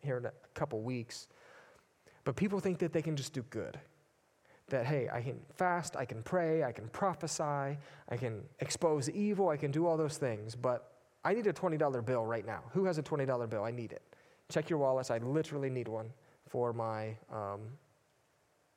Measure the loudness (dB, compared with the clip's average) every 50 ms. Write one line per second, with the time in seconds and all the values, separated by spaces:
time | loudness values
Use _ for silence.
0 | -4 -2 -2 -2 -2 -4 -8 -10 -18 -16 _ -4 -4 -2 -2 -4 -2 -2 -4 -4
1 | -6 -8 -10 -14 -14 -16 -20 -20 -20 -20 -20 -20 -20 -20 -20 -20 _ _ _ _
2 | _ -20 -20 -6 _ -4 0 0 0 0 2 0 0 0 0 2 0 2 2 0
3 | 0 0 -2 -2 -4 -4 -6 -6 -8 -6 -6 -6 -6 -6 -8 -12 -16 -18 _ _
4 | _ _ _ _ _ _ _ _ _ -20 -20 -20 _ -2 -2 0 2 2 2 0
5 | 0 0 -2 -4 -4 -4 -6 -8 -12 -16 -2 0 2 2 2 2 -2 -4 -4 -4
6 | -4 -4 -4 -8 -4 0 2 2 4 4 4 4 2 2 -2 -4 -8 -8 -2 0
7 | 2 2 2 0 -4 -4 -2 0 0 0 0 0 0 -2 -4 -6 -8 -14 -20 -20
8 | -8 -6 -4 -2 -2 -2 -4 -4 -8 -12 -6 -6 -4 -4 0 2 4 4 4 4
9 | 2 0 0 2 2 2 4 4 4 4 4 2 0 0 2 4 4 4 4 4
10 | 2 0 0 0 0 0 0 -2 -4 -8 -6 0 0 2 0 0 -4 -10 -20 -20
11 | _ _ _ _ 0 2 2 4 2 2 0 2 0 0 2 4 2 2 2 0
12 | 0 2 2 2 2 0 0 -2 -2 -4 -6 -6 -8 -2 0 2 2 4 2 0
13 | 0 0 0 0 2 2 2 0 0 0 0 0 0 -2 -2 -4 -6 -8 -10 -12
14 | -14 _ -20 -20 -20 -20 -20 _ _ -2 0 0 2 2 2 4 4 4 4 2
15 | 2 0 0 0 0 0 0 0 0 0 -2 -2 -2 -2 -2 -2 -4 -4 -4 -6
16 | -6 -8 -12 -16 _ -20 -20 _ _ -4 -2 0 0 2 0 0 -2 -2 -2 -2
17 | -4 -6 -6 -10 -12 -10 -6 -6 -4 -4 -6 -6 -8 -12 -14 -16 _ _ _ _
18 | _ _ _ _ _ _ _ _ _ _ _ _ _ _ _